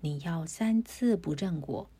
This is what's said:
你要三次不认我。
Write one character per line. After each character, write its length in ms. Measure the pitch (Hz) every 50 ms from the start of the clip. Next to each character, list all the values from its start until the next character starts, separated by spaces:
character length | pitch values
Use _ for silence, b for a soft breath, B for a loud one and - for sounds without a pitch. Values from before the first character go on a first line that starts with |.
你 180 | - 151 147 143
要 260 | 139 170 170 165 160
三 380 | 156 - - 220 220 226 226 226
次 340 | - - - 247 240 226 196
不 160 | - 156 151
认 260 | 143 196 190 175 151 139
我。 240 | - - - - - - _